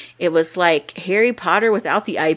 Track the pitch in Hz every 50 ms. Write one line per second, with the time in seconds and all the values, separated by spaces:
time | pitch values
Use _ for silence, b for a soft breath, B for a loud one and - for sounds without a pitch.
0 | B B B B 175 170 165 165 160 165 - 185 175 170 160 147 - - - -
1 | - 180 190 208 226 247 240 - - 175 170 208 220 226 208 190 - 156 156 214
2 | - - 170 - 156 160 160